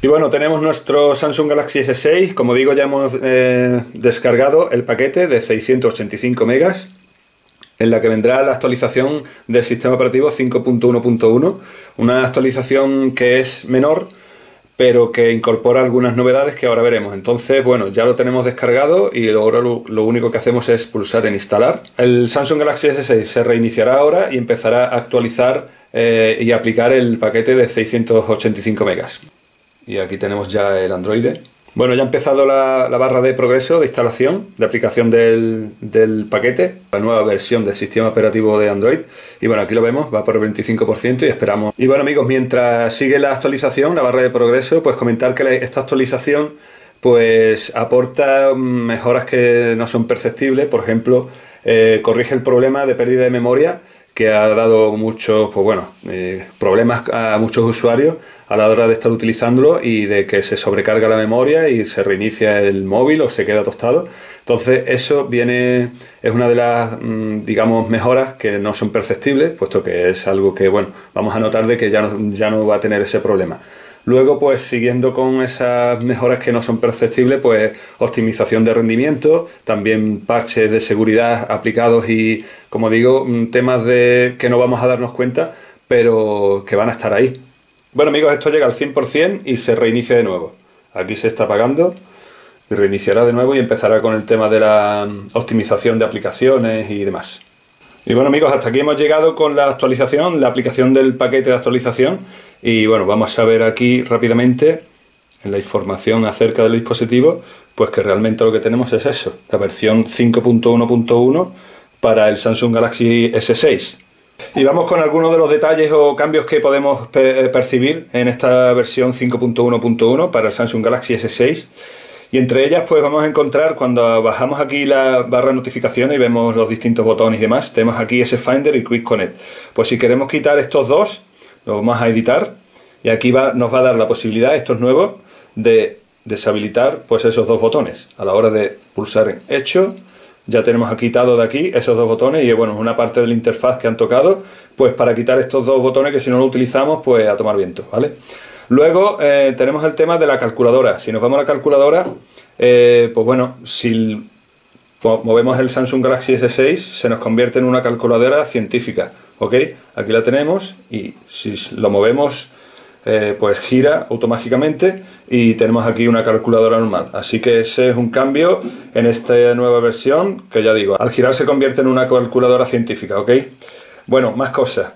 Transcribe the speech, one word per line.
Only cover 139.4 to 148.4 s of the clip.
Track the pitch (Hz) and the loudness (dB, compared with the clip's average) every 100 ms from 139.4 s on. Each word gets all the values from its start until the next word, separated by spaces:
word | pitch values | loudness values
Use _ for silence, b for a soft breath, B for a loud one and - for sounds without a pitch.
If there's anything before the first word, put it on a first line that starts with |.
| - | -6
hecho, | 139 135 180 196 190 - B B B - | -6 -2 0 0 -4 -20 B B B -4
ya | 113 | 0
tenemos | 113 117 113 | 2 0 -2
quitado | 113 120 120 123 120 | -2 -2 0 2 2
de | |
aquí | 113 131 180 | 0 -2 -2
esos | 120 117 113 | -2 0 0
dos | 113 | 0
botones | 113 123 160 | 0 0 2
y, | 127 | 2
bueno, | 113 113 | 2 0
es | 107 | -2
una | 113 113 | -4 -2
parte | 113 123 | -2 0
de | 117 | 0
la | |
interfaz | 117 113 - 123 127 | 0 -2 0 -2 0
que | 117 | -2
han | 113 | -2
tocado, | 107 123 156 190 B B B - | 0 2 2 0 B B B 0
pues, | 131 | 0
para | - 120 113 | 2 0 0
quitar | 120 131 | 0 0
estos | 127 135 123 | 0 -2 0
dos | 135 | 0
botones | 131 131 143 | 2 0 0
que | 139 | -2
si | 127 | 0
no | 123 | 0
lo | |
utilizamos, | 131 123 123 131 139 156 | 2 0 -2 0 0 -2
pues, | 147 117 107 | 2 2 2
a | 101 | 0
tomar | 107 104 | -2 -2
viento, | 92 87 - | -4 -8 -8
¿vale? | 110 147 - B B | -4 -4 -6 B B